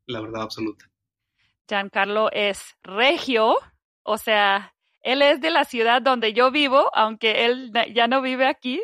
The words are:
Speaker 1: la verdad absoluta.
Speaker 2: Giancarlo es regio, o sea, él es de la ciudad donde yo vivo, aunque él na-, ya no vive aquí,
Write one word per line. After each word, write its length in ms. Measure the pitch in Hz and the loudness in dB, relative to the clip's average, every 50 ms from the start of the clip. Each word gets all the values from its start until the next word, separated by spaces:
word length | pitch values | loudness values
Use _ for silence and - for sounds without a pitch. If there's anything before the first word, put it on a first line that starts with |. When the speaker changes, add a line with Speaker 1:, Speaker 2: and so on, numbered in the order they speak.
| _ | _
Speaker 1:
la 160 | - 123 110 | -12 -10 -10
verdad 220 | 110 110 113 110 110 | -10 -10 -10 -10 -10
absoluta. 460 | 107 - - 110 107 104 - _ _ _ _ _ _ _ _ _ _ _ _ _ _ _ _ _ - | -10 -8 -8 -8 -8 -10 -12 _ _ _ _ _ _ _ _ _ _ _ _ _ _ _ _ _ -6
Speaker 2:
Giancarlo 640 | 220 202 196 196 - 214 196 196 208 214 214 - | -4 -4 -4 -4 -2 -2 -2 0 0 0 0 0
es 460 | - - 208 202 196 - - - - _ | 0 -2 -2 -2 -4 -6 -12 -18 -20 _
regio, 760 | - - 190 202 240 277 339 - - - 254 220 220 226 294 523 - - _ _ _ _ _ _ _ | -20 -10 -2 0 2 2 2 0 -2 -2 0 2 2 2 2 0 -2 -6 _ _ _ _ _ _ _
o 140 | - 208 220 | -6 -6 -4
sea, 560 | - - 220 208 202 196 196 202 196 - _ _ _ _ _ _ | -2 0 2 2 2 2 2 0 -4 -8 _ _ _ _ _ _
él 200 | - 220 254 277 285 | -6 -4 0 4 4
es 180 | 285 311 285 | 4 4 2
de 100 | 240 320 | 0 0
la 140 | 330 302 285 | 0 0 0
ciudad 360 | - - 233 220 226 240 254 | 0 -2 -2 2 2 2 2
donde 300 | 233 269 254 240 226 220 | 2 2 0 0 0 -2
yo 200 | 214 190 247 262 | 2 2 2 2
vivo, 380 | 247 302 294 269 254 277 339 466 - | 2 2 0 2 4 4 2 2 2
aunque 500 | - 220 220 220 214 - 226 214 - 233 | 0 0 0 -2 -2 -2 0 0 2 2
él 280 | 233 247 254 262 240 208 | 0 0 -2 -6 -4 -2
na-, 140 | 233 226 - | -2 -2 0
ya 200 | 214 233 233 233 | 0 0 2 2
no 140 | 254 269 | 2 0
vive 260 | 254 254 262 254 262 262 | 0 -2 -2 0 0 0
aquí, 340 | 302 - - 254 247 330 | 0 -2 -6 -8 -6 -6